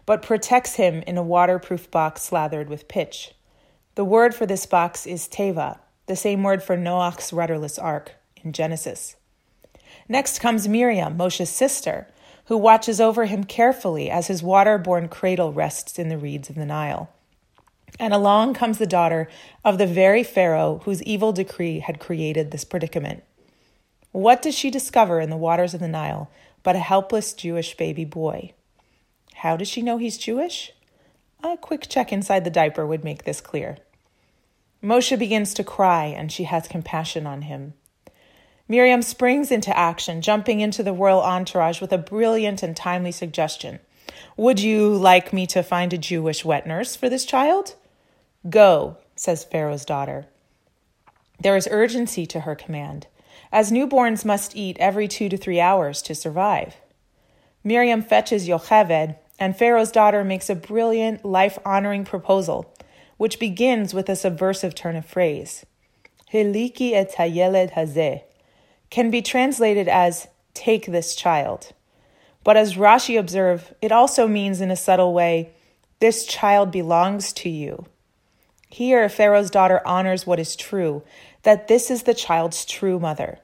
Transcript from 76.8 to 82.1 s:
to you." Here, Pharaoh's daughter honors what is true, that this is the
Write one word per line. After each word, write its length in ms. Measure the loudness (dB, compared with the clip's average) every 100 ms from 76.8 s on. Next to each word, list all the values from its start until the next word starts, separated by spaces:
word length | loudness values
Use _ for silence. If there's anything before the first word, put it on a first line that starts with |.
| 0 2 2 -2 -6
to 160 | -8 -8
you." 340 | -8 -8 -12 -16 _ _ _ _ _ _ _ _
Here, 360 | -6 2 4 4
Pharaoh's 400 | 4 6 6 4
daughter 320 | 4 6 4
honors 420 | 2 0 0 -2 -2
what 140 | -2
is 160 | -2 -10
true, 460 | -6 -4 -2 -4 -10 -20 -20 _
that 260 | 4 4 6
this 220 | 2 4
is 140 | 0
the 100 | 0